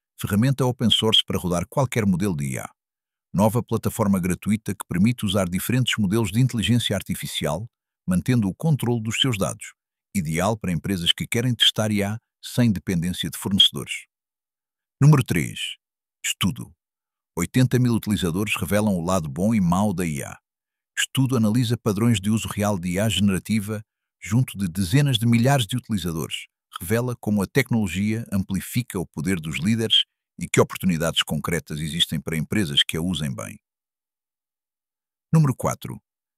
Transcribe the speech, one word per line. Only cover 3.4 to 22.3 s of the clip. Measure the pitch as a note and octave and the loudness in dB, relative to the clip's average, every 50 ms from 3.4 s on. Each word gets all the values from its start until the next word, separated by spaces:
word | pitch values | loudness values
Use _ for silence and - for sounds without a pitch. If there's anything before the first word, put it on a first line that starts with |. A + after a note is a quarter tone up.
| G2+ A2+ G2+ A#2+ - | 2 4 4 0 -2
plataforma | - A#2 A2 - A2 - - A2+ G2+ G2 F#2+ | -2 -4 -2 -2 -4 -2 0 2 2 2 2
gratuita | F2 F#2 F2+ - - F#2+ G#2 A2 - - - | 2 0 -2 -2 0 -2 -2 -2 -2 -6 -8
que | - - _ | -8 -8 _
permite | F2+ F2 F#2+ A2+ B2 B2 - | 0 2 4 2 2 0 -2
usar | G#2 G2 G#2+ F#2+ F2 | -2 0 0 0 0
diferentes | F2 F#2 - - A2 B2+ B2 - - | -2 -4 -2 0 0 0 2 0 0
modelos | - G#2+ F#2 F#2 A#2 A2+ F#2 F2+ | 0 0 2 2 0 0 0 2
de | A2+ | 2
inteligência | C3 B2+ - A#2+ F#2+ F2+ A#2+ A#2+ - - G#2+ | 2 2 2 -2 0 2 2 2 2 0 -2
artificial, | F#2+ - - F#2+ - - C#3+ - - - D2+ D2 E2+ A2 A#2+ _ _ _ _ _ _ _ | -4 -4 -6 -8 -6 -6 -8 -6 -4 -2 -2 -2 -4 -6 -10 _ _ _ _ _ _ _
mantendo | - F#2 F2+ - - C3 B2 G#2 F#2+ | 0 0 0 2 2 2 2 2 0
o | F2+ | -2
controle | - - D#3+ D#3 B2 - A2+ A#2+ A#2+ G#2+ | -2 0 0 0 2 2 -2 -2 -2 -2
dos | A2+ G#2+ - | -4 -2 0
seus | - C#3 A#2+ G2 | 0 0 0 0
dados. | F#2+ C#2 A1+ - - - - _ _ _ _ _ _ _ _ | -2 -4 -4 -8 -14 -20 -20 _ _ _ _ _ _ _ _
Ideal | G2+ E2 D2+ D#2+ D#2+ F2 G2+ A#2 A2 | -4 -4 -2 -2 0 0 0 -2 -2
para | - F#2 F2 | -4 -4 -4
empresas | D#2 - - G2 F2+ E2+ E2+ - | -4 -2 -4 -4 -2 0 -2 0
que | - E2 | -2 -2
querem | - - A#2 A#2+ B2+ A#2+ | -4 -2 -2 0 0 2
testar | - - - - - A2 G#2+ | 2 2 2 2 2 0 0
I | G#2+ G2+ G2 | 0 0 0
A | G2 G#2+ A2+ _ _ _ _ - | -2 -4 -8 _ _ _ _ -18
sem | - - - B2 A#2 | -8 0 2 4 4
dependência | G#2 F2+ - - F#2+ E2+ D#2+ F#2 F2+ - - E2+ | 4 2 0 -2 -2 0 0 -2 -4 -4 -6 -6
de | - - | -6 -6
fornecedores. | - A2 F#2+ G2 - - - C#2+ B1 - - - - _ _ _ _ _ _ _ _ _ _ _ _ _ _ _ _ _ _ _ | -4 -2 2 4 2 2 2 -4 -8 -8 -10 -12 -14 _ _ _ _ _ _ _ _ _ _ _ _ _ _ _ _ _ _ _
Número | C3+ D3 D#3 C#3 A2+ | 6 6 6 6 4
três, | - - F2 C#2+ A#1 G#1 - - - - _ _ _ _ _ _ _ _ _ _ | 0 0 -2 -2 -2 -6 -8 -8 -10 -10 _ _ _ _ _ _ _ _ _ _
estudo. | - - - - G2 - A#1 A#1 - - _ _ _ _ _ _ _ _ _ _ _ _ | -8 -6 -2 -2 -2 -2 -4 -10 -16 -18 _ _ _ _ _ _ _ _ _ _ _ _
Oitenta | - F2+ - _ B2+ B2+ B2 - B2 | -6 -6 0 _ 2 2 4 4 2
mil | B2 B2 A#2 | 2 4 2
utilizadores | G#2 - G#2+ G#2+ F2+ F#2+ F2+ D#2 F2+ - - - | 0 0 0 0 0 0 -2 -2 -2 -2 -2 -2
revelam | - F#2 D#2 G2 G#2 G#2+ G#2+ G2 | -4 -2 0 0 2 2 2 0
o | F2 E2 | 0 0
lado | F2 F#2 F#2+ D#2+ D2+ | 0 0 0 0 -2
bom | C2+ D#2 F#2 G#2+ A#2 | -4 -2 0 2 2
e | A2 | 2
mau | F#2+ E2+ F2 F#2 G#2 G#2+ G2 | 4 4 2 2 2 0 0
da | E2+ F#2 | -2 -2
I | E2 D2+ C2+ A#1 | -4 -4 -6 -8
A. | G1+ G1+ - _ _ _ _ _ _ _ _ _ _ _ | -10 -14 -18 _ _ _ _ _ _ _ _ _ _ _
Estudo | - - - _ - C3+ B2 C3 | -4 -4 -2 _ 0 0 2 2
analisa | B2 A2 G#2+ G#2+ B2 B2+ A2 A#2 | 2 2 2 2 2 2 0 0
padrões | G#2+ - A#2 G2+ F#2+ A2 A#2+ A#2 G2+ | -2 0 0 0 2 4 4 4 4
de | F#2+ G#2 | 2 0